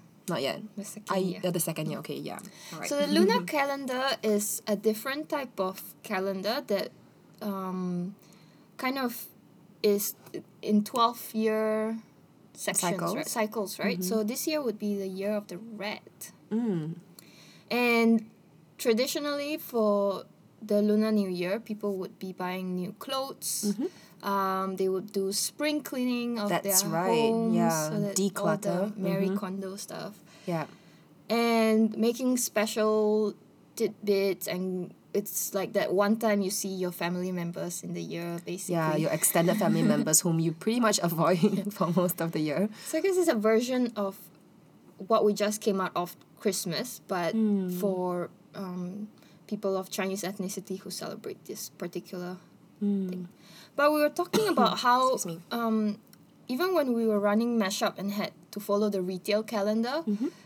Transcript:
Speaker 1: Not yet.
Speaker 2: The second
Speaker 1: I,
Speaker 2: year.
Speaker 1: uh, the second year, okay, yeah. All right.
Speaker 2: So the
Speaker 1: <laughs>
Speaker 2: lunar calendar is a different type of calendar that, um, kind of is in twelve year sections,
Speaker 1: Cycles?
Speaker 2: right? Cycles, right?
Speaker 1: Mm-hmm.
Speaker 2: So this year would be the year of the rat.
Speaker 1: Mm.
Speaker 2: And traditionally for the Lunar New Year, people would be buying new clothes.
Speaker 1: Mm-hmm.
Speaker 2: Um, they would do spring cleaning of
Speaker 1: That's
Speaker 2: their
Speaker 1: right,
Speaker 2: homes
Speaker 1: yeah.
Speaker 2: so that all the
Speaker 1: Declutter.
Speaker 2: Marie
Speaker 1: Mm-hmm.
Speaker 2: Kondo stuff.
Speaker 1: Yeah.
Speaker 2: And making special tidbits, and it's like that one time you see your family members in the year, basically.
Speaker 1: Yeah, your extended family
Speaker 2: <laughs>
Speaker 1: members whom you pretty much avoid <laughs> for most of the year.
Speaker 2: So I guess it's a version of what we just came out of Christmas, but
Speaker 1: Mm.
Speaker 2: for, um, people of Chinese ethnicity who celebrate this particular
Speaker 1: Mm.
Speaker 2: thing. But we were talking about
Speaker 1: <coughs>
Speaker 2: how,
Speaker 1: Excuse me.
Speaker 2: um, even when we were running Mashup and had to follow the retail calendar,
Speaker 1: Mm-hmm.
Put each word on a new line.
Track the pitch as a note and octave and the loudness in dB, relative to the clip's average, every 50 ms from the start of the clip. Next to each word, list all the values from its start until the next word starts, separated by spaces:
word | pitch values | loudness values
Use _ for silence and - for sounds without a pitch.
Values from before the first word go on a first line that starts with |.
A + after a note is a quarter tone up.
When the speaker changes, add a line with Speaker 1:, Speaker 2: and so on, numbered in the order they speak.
| - - - - - - | -20 -20 -20 -16 -6 -4
Speaker 1:
Not | F3+ A2+ C3 | -2 -2 0
yet. | C3+ - - G#3 G#3+ - | -2 -2 -4 -8 -12 -12
Speaker 2:
The | - G3 | -12 -12
second | - - G#3+ - - | -12 -12 -14 -6 -2
Speaker 1:
I, | F#3+ G3 | 0 0
Speaker 2:
year. | F#3 F3+ F3+ F#3 - | 0 0 -2 -2 -2
Speaker 1:
uh, | F3+ E3+ | -2 0
the | E3+ | 0
second | - - D#3+ - D#3 D#3 | -2 -2 -4 -4 -4 -6
year, | D3 - | -6 -6
okay, | D#3 - C#3+ | -8 -8 -8
yeah. | C3+ D3+ - - - - - - - - - - | -8 -8 -10 -10 -12 -14 -16 -18 -18 -18 -16 -12
All | D#3+ | -10
right. | - - | -6 -4
Speaker 2:
So | C#4+ C#4+ | 0 0
the | D4 | 0
Speaker 1:
<laughs> | - D4 | 2 4
Speaker 2:
lunar | D#4+ F4+ G4 A4+ B4 - | 6 6 6 6 4 0
calendar | - D#4 D4 C#4 C#4+ C#4 C#4 C#4 B3 B3+ B3+ C4 C4+ C#4 - - | 0 -2 0 0 0 -2 -4 -4 -4 -4 -2 0 0 -2 0 0
is | A3 G#3 G#3 G#3 - - - - | 2 2 2 0 -2 -6 -6 -4
a | - G#3 | -2 -2
different | G3+ - A3 G#3+ G#3+ - C#4 C4+ D4 D#4 - | 0 2 0 0 0 -2 -4 -4 -4 -4 -4
type | E4 D4 C4+ B3 - - | -4 -4 -4 -6 -4 -2
of | F#3+ F#3 F#3+ - - - - - - | -2 -2 -2 -6 -12 -16 -18 -16 -10
calendar | - G#3+ F#3+ F#3+ G3 G3 F#3+ F#3 G3+ A#3 C#4+ C#4 | -6 -4 -2 -2 -2 -4 -4 -2 -2 -4 -4 -2
that, | - G3 F#3+ F3+ - - - - - - - - - - - | 0 0 0 0 -4 -8 -16 -20 -20 -20 -20 -20 -20 -18 -10
um, | A3 G#3 G3 F#3+ F#3+ F#3 F#3 F#3 F#3 F3+ F3+ F3 F3 F#3 G#3 - - - - - - - - - - _ _ | -6 -6 -4 -4 -4 -4 -4 -2 -2 -2 -2 -2 -4 -6 -8 -12 -20 -20 -20 -20 -20 -20 -20 -20 -20 _ _
kind | - - B3+ C4+ C#4 | -6 -4 -2 -2 -2
of | C4 B3 A#3+ - - - - - - - - - - - - - - | -2 -4 -4 -6 -14 -16 -18 -20 -20 -20 -20 -20 -20 -20 -12 0 2
is | G#3+ G3+ G3+ G3+ - - - - - - - - - - - - | 4 4 4 2 -4 -8 -10 -14 -12 -12 -12 -12 -12 -20 -10 -2
in | - G#3+ G#3 G#3 | 2 4 4 4
twelve | - - B3+ D#4+ E4+ A#3 - - - - | 2 2 2 2 2 2 0 -10 -8 -4
year | A3 A3 A3 A3 A3 A3 A3 G#3+ A3 G#3+ A3 A3+ A3+ - - - - - - - - - - - | 0 0 2 2 2 2 0 0 0 0 -2 -4 -6 -8 -14 -20 -20 -20 -20 -20 -20 -20 -20 -14
sections, | - - - F3+ - - F3 | -8 -6 -2 0 0 2 2
Speaker 1:
Cycles? | G3+ F3+ E3+ E3+ F#3+ | 0 0 -2 -2 -2
Speaker 2:
right? | - - - | -4 -4 -4
Cycles, | - A#3+ G#3+ G#3+ G#3+ A#3 G3+ - - - | -2 -2 -2 -2 0 -4 -4 -4 -4 -2
right? | E3 G3+ G3 F3 | -2 -2 0 0
Speaker 1:
Mm-hmm. | F#3 F3+ | -2 0
Speaker 2:
So | A3 A3 G#3+ | 0 0 0
this | G#3 B3+ C4+ - E4 | 0 -2 -2 -2 0
year | D#4 D4+ | 0 0
would | C#4+ A#3+ G#3+ G#3+ | 0 -2 -4 -2
be | G#3+ G#3 G3+ G3+ | -2 -2 -2 -2
the | G3 | -4
year | F#3+ F#3+ F#3+ G3 G3+ | -6 -6 -4 -2 -2
of | G#3+ G#3 G#3 | -2 -2 -4
the | - F3+ F3 | -6 -12 -12
rat. | A3 A#3 A3+ G#3 - G#3+ G3+ - - - - - - - - - - - | -12 -12 -12 -8 -8 -8 -8 -8 -12 -20 -20 -18 -18 -18 -18 -18 -10 -4
Speaker 1:
Mm. | G#3+ A3+ A#3+ A3+ F#3+ E3+ D3+ D#3+ E3 - - - - - - - - - - - - - - - | -2 -2 0 0 0 0 -2 -4 -8 -10 -12 -20 -20 -20 -20 -20 -20 -20 -20 -20 -20 -18 -8 -4
Speaker 2:
And | - A#3+ B3 A#3+ A#3 A#3 A#3 A3+ A3+ A3 - - - - - - - - - - - - | -2 0 2 4 4 6 6 6 6 4 2 -2 -18 -20 -20 -20 -20 -20 -20 -20 -12 -4
traditionally | - B3 A3+ G#3+ B3+ D4 - E4 C#4+ D4 C#4+ C#4+ C#4+ C#4+ D4+ D#4+ | 2 2 4 4 2 0 0 -2 -2 -2 -2 -2 -2 -4 -4 -6
for | - - C4 A#3 G#3+ G#3 G3+ G3+ G3+ G3+ F#3+ - - - - - - - _ - - | -6 -4 0 2 4 4 4 4 2 0 0 -2 -6 -12 -18 -20 -20 -20 _ -12 -4
the | G#3 G#3 G#3 G#3 | 0 2 4 4
Lunar | G#3 G#3 G#3+ G#3+ A3 G#3+ | 4 4 4 4 4 4
New | G#3 G3+ F#3 | 2 2 0
Year, | F3+ F3 F3 F3+ G3 A#3 | 0 -2 -2 -2 -2 -2
people | A3+ - G#3+ G#3 G#3 G#3 G3 F#3 | -4 -6 -10 -6 -4 -4 -4 -4
would | F#3 - - - | -6 -8 -10 -10
be | - F#3 F3+ | -10 -10 -8
buying | - F#3 F3+ F3+ F#3 F#3 F#3 F3+ | -6 -6 -6 -4 -4 -4 -4 -4
new | F3+ F3+ - - - | -4 -4 -6 -8 -12
clothes. | - - C4+ C4+ C4+ C4+ - - - - - - - D#4 D4+ - | -10 -6 -6 -4 -6 -6 -8 -8 -6 -6 -4 -2 -2 -2 -2 -2
Speaker 1:
Mm-hmm. | C#4 F#4+ - - - - - - - | -2 -6 -6 -10 -20 -20 -20 -10 -4
Speaker 2:
Um, | G3+ G3 G3 F#3+ F#3+ F#3+ F#3+ F#3+ F#3+ F#3+ | -2 0 0 2 2 0 0 -2 -2 -2
they | F3+ F#3+ F#3+ | 0 0 0
would | F#3+ F#3 G3 G#3 - | 0 0 -4 -4 -4
do | G3+ G3 F#3+ G3+ | -2 -2 0 -2
spring | - - - - - D4 D4+ D4+ D4+ - | -2 -4 -4 -4 -2 -2 0 0 -2 -4
cleaning | - - C4 B3 B3 B3 A#3+ A#3+ A#3+ A#3+ A3+ | -4 -4 -2 0 0 0 -2 -2 -4 -4 -2
of | G#3 G3+ | -2 0
Speaker 1:
That's | A3+ A3+ - G3 G3 - G3+ | 0 0 0 2 2 2 2
Speaker 2:
their | E3+ | 2
Speaker 1:
right, | D#3+ E3 F3 A3+ A#3 A#3 A3+ A3+ | 0 0 2 2 2 4 4 4
Speaker 2:
homes | A3+ A3+ A3+ A3+ A3+ | 2 2 2 2 2
Speaker 1:
yeah. | A3+ A3+ A3 A3 G#3+ G#3 G#3 | 4 4 4 2 2 0 0
Speaker 2:
so | G#3+ G#3 | 0 -2
that | G#3 G3+ G3 G3 F#3+ G3+ F3+ - | -2 0 0 0 0 0 -2 0
all | G3+ G#3 G#3 | 0 0 0
the | G3 - | 0 0
Speaker 1:
Declutter. | - F3 F3 G3 G#3+ G#3 | 0 0 0 0 -2 -2
Speaker 2:
Marie | - F#3 F3+ F#3 G3 G3 F#3 | -4 -2 -2 0 0 0 0
Speaker 1:
Mm-hmm. | F#3+ | -2
Speaker 2:
Kondo | G3+ G3 F#3 F#3 G3 G3 F#3+ F#3+ | -2 -4 -6 -8 -8 -8 -10 -10
stuff. | G3+ - - - F3 E3+ E3 G#3 - - - - - - | -10 -12 -10 -10 -10 -10 -10 -12 -14 -20 -20 -20 -14 -8
Speaker 1:
Yeah. | - E3+ D#3+ D3 - - - - - - - - - - - - - | -4 -4 -4 -4 -4 -10 -20 -20 -20 -20 -20 -20 -20 -20 -16 -6 -2
Speaker 2:
And | A3+ A#3 A#3 A#3 A#3 A3+ A3 A3 A3 A3 A3+ G#3+ G#3+ | 0 2 2 4 4 4 4 6 6 6 4 4 2
making | A3 G#3+ A#3 A#3+ B3 B3+ B3+ B3+ A#3+ | 2 0 0 0 0 0 0 2 2
special | - - - G#3+ G#3 A3 A3 A3+ G#3+ G#3+ G#3+ G#3+ G#3+ G#3 G#3+ G#3+ G#3+ G#3 - - - - - - - - - | 0 0 0 0 0 0 0 0 2 2 4 4 4 4 4 2 2 0 -2 -6 -14 -20 -20 -20 -20 -16 -6
tidbits, | - A3+ G3+ G#3+ - - G#3 G3+ G3 G3 G3 F#3 - - | -2 -2 -2 -2 -4 0 0 2 2 2 0 0 -2 -4
and | - - F3+ F#3 F#3+ F#3 F#3 F3 D#3 - - - - - | -6 -4 -4 -2 -4 -4 -4 -6 -8 -12 -18 -16 -6 -4
it's | G3+ G#3 - - - - - - | -4 -4 -4 -4 -6 -6 -4 -4
like | G3 F#3 - - | -4 -4 0 0
that | G3+ F3 - F3 | 0 0 2 2
one | F#3+ G3+ G3+ A3+ | 4 4 4 4
time | A3+ A#3 A3 G#3 G3+ | 2 2 2 2 2
you | G3 F#3 | 2 0
see | G#3 - - G3 | -2 -4 -4 -4
your | F#3+ F#3 F#3 F3 F3 | -4 -2 -2 -4 -4
family | - F3 F3 F3+ F3+ F3+ F#3 F3+ | -2 -4 -2 -2 -2 -4 -4 -4
members | F3+ E3+ E3+ E3+ E3 E3 F3 F3 - - | -4 -4 -4 -6 -6 -6 -6 -8 -8 -8
in | F3 F3 | -8 -6
the | F3 E3+ | -6 -6
year, | E3 E3 E3+ E3+ E3+ E3+ E3+ E3+ | -6 -6 -6 -6 -6 -6 -8 -6
basically. | - F3 F#3 - - F3 | -8 -8 -8 -4 -2 0
Speaker 1:
Yeah, | E3 D#3+ D#3 D#3 | 2 2 2 2
your | D#3 D#3+ D3+ | 2 2 2
extended | - D#3+ - - - F3 E3 F3 G3+ G#3+ | 0 2 2 4 4 6 4 4 4 4
family | G#3 A3 G#3+ G#3+ - | 4 4 4 4 4
Speaker 2:
<laughs> | G#3 - | 4 4
Speaker 1:
members | G3+ - - D#3 - | 4 2 4 4 4
whom | - F3 E3 E3 | 4 4 2 4
you | E3 E3+ D#3+ | 2 2 0
pretty | - - A3 A3+ B3 | 0 0 0 2 4
much | A#3 G#3+ G3+ - - | 4 4 4 4 2
avoid | E3+ E3 D#3+ E3 D#3+ F#3+ E3+ D#3+ G#3 G3+ F#3+ F#3 G#3 - | 0 2 2 4 4 4 6 4 4 4 2 -2 -4 -2
<laughs> | |
for | - F#3 D#3+ E3+ | -2 0 2 4
most | F#3 F3 F#3 F3 - | 4 2 2 2 0
of | E3 E3 E3 | -4 -2 -2
the | D#3+ | -2
year. | D#3 D3+ C#3+ D3+ F#3+ G#3+ G#3+ - - | 0 0 0 0 0 -2 -4 -8 -10
Speaker 2:
So | - - D#4+ | -4 -2 0
I | D#4 | 2
guess | G4 F4+ | 2 4
it's | F#4 F4 D#4+ | 4 4 4
a | C4+ | 4
version | A3 G3+ A3 A3+ A3 B3 B3 B3+ B3+ B3 A#3 - | 4 4 4 4 4 4 2 0 0 0 0 0
of | A3 G3+ G3 G3 - - - - - - - - - - - - - - - - - | -2 -4 -4 -6 -8 -16 -20 -20 -20 -20 -20 -20 -20 -20 -20 -20 -20 -20 -20 -16 -12
what | G3 F3+ A3+ A3 - | -2 2 4 4 4
we | G#3 G#3 | 4 2
just | G#3 G#3 G#3 G#3 G#3+ | 2 0 0 0 0
came | - A3+ G3 F#3+ | 0 0 0 2
out | F#3 F3+ - | 0 -2 -2
of | F3 F3 F3 - - - - - - | -2 -4 -4 -6 -16 -20 -20 -14 -4
Christmas, | - G#3+ F#3+ - - F#3 D#3+ C#3 B3 - - - - - | -2 -2 -2 0 -2 -4 -2 -4 -4 -6 -8 -14 -8 -6
but | G3 F3+ F3 E3 - | -4 -2 0 0 2
Speaker 1:
Mm. | A3 A3 G#3+ G3+ G3 F#3 F3+ F3+ F3+ | 2 2 4 2 2 0 -2 -2 0
Speaker 2:
for, | F#3+ G3+ F#3+ F#3 F3+ F3+ F3+ F3 F3 - - - - - - | 0 0 0 0 -2 -2 -2 -2 -4 -6 -10 -18 -20 -18 -12
um, | - G3 F#3 F3+ F#3 F3+ F3+ F#3 G3+ G#3+ G#3+ - - - - - - - | -10 -10 -8 -8 -8 -8 -8 -8 -10 -12 -12 -14 -20 -20 -20 -20 -20 -10
people | - G#3+ G3+ - G3 F#3+ | -8 -8 -4 -2 0 0
of | F#3+ E3 E3+ | -2 -2 -4
Chinese | - - F#3+ F#3+ F#3+ G#3 - | -4 -4 -2 -2 -2 -4 -4
ethnicity | F#3 G3 - F#3+ F#3+ - - F#3 - F#3+ F#3+ | -6 -6 -4 -6 -6 -6 -8 -8 -8 -8 -8
who | - F#3 | -8 -10
celebrate | F3+ - - - - - - - - - - | -10 -10 -8 -10 -10 -10 -10 -10 -12 -12 -12
this | - - - - - - - | -14 -12 -12 -12 -14 -12 -10
particular | F#3 F3 - F3+ E3+ - - F3+ F3+ F3+ F#3 F3+ - - - - - - - - G#3 | -10 -8 -8 -8 -10 -8 -10 -8 -8 -8 -10 -12 -14 -20 -20 -20 -20 -20 -10 -4 0
Speaker 1:
Mm. | G3+ G3+ G3 F#3+ F#3 | 0 0 0 0 -2
Speaker 2:
thing. | F#3 F3+ F3 F3 - - - - - - - - - | -4 -8 -10 -12 -14 -20 -20 -20 -20 -20 -20 -12 0
But | - C#4+ D4 D4+ | 4 4 4 6
we | D4+ | 6
were | D4 D4 | 2 2
talking | D4+ - F4 F4 - G#4 A4 G4+ | 2 0 -4 2 2 2 4 4
about | E4+ - B3 - - - | 4 6 4 4 4 2
Speaker 1:
<coughs> | B3 | 2
Speaker 2:
how, | B3 B3 B3+ C4 C4 C4 | 4 4 6 6 4 2
Speaker 1:
Excuse | G#3+ - F3+ E3 | 2 -2 -4 -6
me. | E3 - - | -10 -10 -6
Speaker 2:
um, | A#3 A#3 A#3 A3+ A3 A3 G#3+ G#3 G#3 - - - - - - - - - - - | -4 -2 0 2 2 2 2 0 -2 -4 -10 -20 -20 -20 -20 -20 -20 -18 -8 -6
even | B3+ B3+ F4 F#4+ F#4 | -2 0 0 2 2
when | E4 C#4+ C4 A#3+ | 2 2 2 2
we | A#3 A3+ | 2 2
were | A3 G#3+ G3+ | 2 2 4
running | G3+ G#3 G#3 G#3+ A#3 A#3+ A#3+ A3+ | 4 4 4 4 2 2 2 2
Mashup | G#3 F#3+ G3+ - A#3 F#3+ - - | 2 0 0 0 -2 -2 -2 -2
and | F#3+ G3+ G3+ | -6 -4 -4
had | G#3 F#3 - - - - - | -2 -4 -6 -6 -12 -20 -12
to | - G3+ | -12 -10
follow | - - G3+ G3+ G#3+ G#3 | -2 0 2 2 2 2
the | G3+ F#3+ F#3 | 0 0 -2
retail | F3+ F#3+ F3+ - - G3+ G#3+ A3 | -2 -4 -6 -2 0 0 0 0
calendar, | A3 A#3 G#3 G3 G#3 G#3+ A3+ A3+ A#3+ C4+ D#4+ E4 | -2 -4 -2 0 0 0 0 0 0 -2 -4 -2
Speaker 1:
Mm-hmm. | - G3+ G#3 A#3+ F4 - - - | -2 -2 0 -2 -4 -6 -8 -20